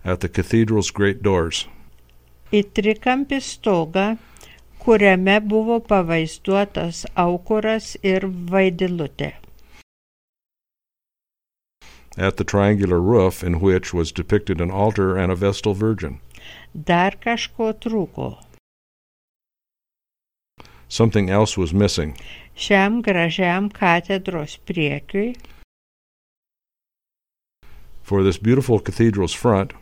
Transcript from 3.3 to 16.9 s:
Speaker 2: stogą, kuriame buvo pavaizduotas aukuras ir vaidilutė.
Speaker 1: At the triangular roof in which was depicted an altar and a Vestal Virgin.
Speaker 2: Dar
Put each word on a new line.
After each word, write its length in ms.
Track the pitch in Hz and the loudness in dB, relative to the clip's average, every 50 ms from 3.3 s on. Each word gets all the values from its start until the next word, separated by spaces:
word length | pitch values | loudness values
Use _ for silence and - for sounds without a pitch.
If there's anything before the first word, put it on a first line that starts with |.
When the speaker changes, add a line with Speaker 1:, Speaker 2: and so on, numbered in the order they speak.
| 277 269 - | -4 -6 -6
Speaker 2:
stogą, 600 | - - - - 220 196 170 160 160 170 190 196 208 226 - - - - - - - - - - - - - | -8 -14 -4 -2 0 0 0 0 0 -2 -2 0 0 -4 -6 -10 -20 -20 -20 -20 -20 -20 -20 -20 -20 -20 -4
kuriame 540 | - 247 220 208 208 196 185 185 185 190 196 214 214 208 | 2 4 4 6 6 6 6 6 4 4 2 2 2 2
buvo 280 | 214 220 220 226 233 233 | 0 0 2 2 -2 -2
pavaizduotas 1200 | 226 - 214 190 180 165 165 165 160 160 - - - - 190 196 202 - - - 160 170 170 - - - - 190 175 | 0 2 2 2 2 2 0 0 0 -4 -8 -8 -2 0 0 0 0 -2 -4 -6 -6 -6 -6 -8 -12 -6 -2 0 0
aukuras 720 | 175 180 175 180 - 220 214 214 220 220 220 214 - - - | 0 0 -2 -2 -2 -2 0 0 -2 -2 -4 -6 -10 -14 -4
ir 220 | - 190 185 190 196 190 185 180 175 175 | -2 0 0 0 -2 -4 -6 -8 -6 0
vaidilutė. 800 | 185 196 190 190 180 170 190 180 180 170 151 135 - - 143 147 - - - - - - - _ - - - _ _ _ _ _ _ _ _ _ _ _ _ _ _ _ _ _ _ _ _ _ _ _ _ _ _ _ _ _ _ _ _ _ _ _ _ _ _ _ - - - - - - - | 2 4 4 2 2 0 -2 -2 -2 -4 -6 -8 -6 -8 -8 -8 -8 -14 -20 -20 -20 -20 -20 _ -20 -20 -20 _ _ _ _ _ _ _ _ _ _ _ _ _ _ _ _ _ _ _ _ _ _ _ _ _ _ _ _ _ _ _ _ _ _ _ _ _ _ _ -20 -20 -20 -20 -20 -18 -6
Speaker 1:
At 200 | - 95 98 - | -2 -2 -2 0
the 80 | - 95 | -2 -4
triangular 560 | - - 101 101 101 104 98 98 90 90 87 | 0 2 2 4 4 2 2 2 2 2 2
roof 440 | 87 98 123 113 92 92 87 - - | 2 4 4 4 4 4 0 -2 -4
in 160 | 90 85 82 | -4 -2 2
which 320 | 92 95 92 92 - - - | 2 2 2 2 0 -4 -4
was 160 | 87 82 80 | -4 -4 -4
depicted 480 | - - 90 - 104 104 - - 92 - | -4 -8 -2 0 0 0 0 -2 -2 -2
an 100 | 87 87 | -2 -2
altar 460 | 95 98 101 110 107 101 95 95 92 | 0 0 0 0 2 0 0 0 0
and 140 | 95 92 90 | 0 0 0
a 60 | 92 | -2
Vestal 380 | 90 101 98 98 - - 110 98 | 0 -2 -2 -2 0 -2 -2 -2
Virgin. 460 | 98 107 110 113 92 - 73 65 - - - - - - - - - - - - | 0 0 -2 -2 -2 -6 -10 -10 -12 -18 -20 -20 -20 -20 -20 -20 -20 -20 -16 -16
Speaker 2:
Dar 380 | 160 147 - | -10 -2 0